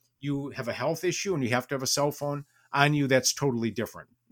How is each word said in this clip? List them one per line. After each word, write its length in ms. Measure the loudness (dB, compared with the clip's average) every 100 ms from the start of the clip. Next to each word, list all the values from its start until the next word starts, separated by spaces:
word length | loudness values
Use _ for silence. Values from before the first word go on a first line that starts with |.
| _ _
you 300 | -6 -4 -6
have 180 | -8 -6
a 40 |
health 320 | -2 -2 -2
issue 300 | -2 -2 -2
and 100 | 0
you 60 | 0
have 160 | 0 -2
to 60 |
have 80 | -4
a 40 | -2
cell 240 | 0 0
phone 360 | -2 -6 -6 -10 _ _
on 220 | 2 4
you, 120 | 4 4
that's 280 | 4 4
totally 360 | 0 0 0 -2
different. 380 | -2 -6 -6 -20 _ -6